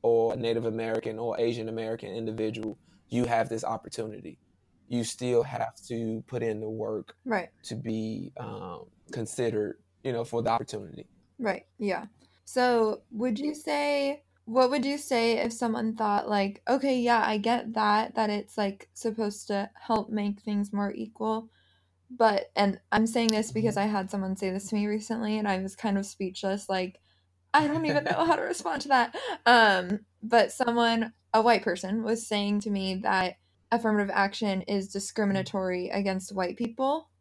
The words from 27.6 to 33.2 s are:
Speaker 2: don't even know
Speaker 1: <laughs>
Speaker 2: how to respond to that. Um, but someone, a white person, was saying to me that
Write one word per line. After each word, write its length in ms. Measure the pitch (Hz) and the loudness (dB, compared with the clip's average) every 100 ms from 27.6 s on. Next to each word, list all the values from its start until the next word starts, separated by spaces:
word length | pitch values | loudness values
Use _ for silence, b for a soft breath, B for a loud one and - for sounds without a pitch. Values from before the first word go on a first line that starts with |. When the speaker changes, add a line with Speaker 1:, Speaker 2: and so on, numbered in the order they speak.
| 294 | 4
Speaker 2:
don't 180 | 311 311 | 0 2
even 180 | 294 - | 0 0
know 60 | |
Speaker 1:
<laughs> 140 | - 330 | 0 2
Speaker 2:
how 100 | 320 | 2
to 60 | |
respond 400 | - 349 339 311 | 0 -4 -4 -4
to 40 | 277 | 2
that. 260 | 262 240 370 508 349 233 | 2 2 -2 -8 0 6
Um, 560 | 240 220 190 180 208 - _ | 8 8 6 0 -4 -6 _
but 280 | 220 233 208 | 4 6 6
someone, 640 | - 240 233 233 226 226 _ _ | 2 2 4 4 2 -2 _ _
a 80 | 220 | 4
white 220 | 226 214 | 6 4
person, 400 | 185 180 190 220 | 4 -2 -2 -2
was 240 | 214 226 - | 0 -2 0
saying 340 | 208 202 208 | 0 2 0
to 80 | 214 | 0
me 240 | 196 190 190 | -2 -2 -2
that 380 | - 190 | 2 2